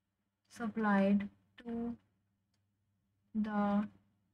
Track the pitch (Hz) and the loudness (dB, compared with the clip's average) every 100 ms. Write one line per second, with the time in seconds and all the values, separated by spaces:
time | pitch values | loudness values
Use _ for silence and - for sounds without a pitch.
0 | _ _ _ _ _ - 233 226 214 196 | _ _ _ _ _ -10 -6 -2 2 4
1 | 196 202 - - _ - 240 233 233 240 | 4 4 0 -10 _ -18 -10 -8 -6 -10
2 | _ _ _ _ _ _ _ _ _ _ | _ _ _ _ _ _ _ _ _ _
3 | _ _ _ 220 214 208 208 202 208 - | _ _ _ -6 -4 0 0 0 -2 -8
4 | _ _ _ | _ _ _